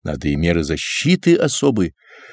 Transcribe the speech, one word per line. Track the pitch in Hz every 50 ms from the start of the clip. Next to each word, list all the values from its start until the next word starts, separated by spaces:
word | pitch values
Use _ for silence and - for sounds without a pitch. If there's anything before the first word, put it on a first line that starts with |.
| -
Надо | - 76 64 62 73
и | 71
меры | 71 82 85 85 85 78
защиты | 71 80 76 - - - - - 147 180 185 - 175 170
особые. | - - 147 - - - 143 127 104 92 80 - _ _ _ - - - -